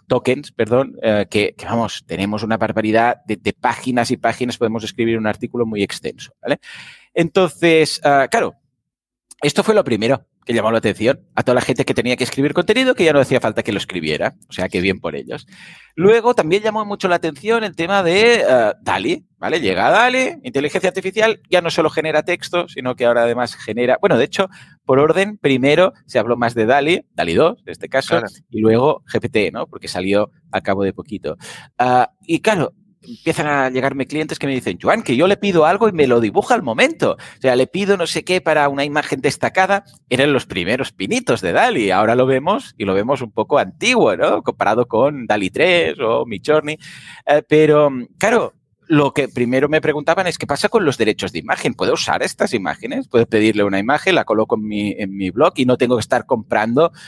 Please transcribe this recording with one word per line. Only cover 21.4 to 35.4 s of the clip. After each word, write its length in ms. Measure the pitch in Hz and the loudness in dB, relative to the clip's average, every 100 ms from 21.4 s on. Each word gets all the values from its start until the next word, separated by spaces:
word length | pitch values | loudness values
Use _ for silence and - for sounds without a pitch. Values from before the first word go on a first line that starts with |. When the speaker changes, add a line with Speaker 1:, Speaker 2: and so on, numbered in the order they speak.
| - | 0
Speaker 1:
ya 120 | 180 | 0
no 100 | 170 | 0
solo 180 | - 156 | 0 0
genera 320 | - 156 151 | 0 -2 0
texto, 460 | 151 175 - 175 175 | 0 -4 -4 -4 -4
sino 280 | - 127 123 | -6 -6 0
que 100 | 120 | 2
ahora 160 | 120 | 4
además 320 | 117 120 117 - | 2 0 -4 -6
genera, 420 | - 110 123 123 | -8 -2 0 2
bueno, 200 | 202 127 | 2 2
de 60 | 147 | 2
hecho, 220 | - 190 - - _ - | 0 -4 -6 -20 _ 0
por 140 | 131 | 4
orden, 400 | 156 165 196 214 | 4 2 0 0
primero 540 | 143 131 139 156 185 - - | 0 2 2 4 2 0 -6
se 140 | 123 | -2
habló 180 | 107 120 | 0 0
más 160 | 117 | 0
de 140 | 117 110 | 0 2
dali, 400 | 143 147 180 - - | 2 2 -2 -4 -6
dali 180 | 85 | -2
dos, 240 | 87 160 240 - | 2 2 0 -12
en 60 | |
este 180 | 82 - | -14 -6
caso, 300 | 135 - 165 | -4 -2 -2
Speaker 2:
Claro. 80 | 107 - _ | -4 -10 _
Speaker 1:
y 80 | 107 | -2
luego 440 | 110 113 139 - - | 2 4 2 -2 -4
G 80 | 113 | -6
P 100 | 113 | -2
T, 220 | 110 92 | -2 -2
¿no? 140 | - - | -4 -12
Porque 220 | 98 85 | -14 -10
salió 420 | 92 92 101 104 _ _ | -6 0 0 0 _ _
a 100 | 95 | -6
cabo 220 | 101 98 | -4 -2
de 100 | 98 | -2
poquito. 440 | 92 - 95 73 78 - - - - | -6 -10 -10 -10 -10 -14 -20 -12 -2
Ah, 320 | 127 127 120 _ | 2 2 0 _
y 200 | - 165 | -4 -2
claro, 320 | - 202 127 - _ _ - | 0 0 -2 -6 _ _ -20
empiezan 380 | 117 165 160 151 | -8 -4 -2 0
a 240 | 143 131 | 0 0
llegarme 380 | 127 135 135 131 | 0 -2 -4 -6
clientes 320 | 147 151 - | -6 -6 -6
que 80 | 143 | -4
me 80 | 131 | -4
dicen, 240 | 120 87 | -4 -4
"Joan, 220 | - 214 | 0 0
que 120 | - 123 | 2 2
yo 120 | 180 | 2
le 100 | |
pido 300 | 202 | 2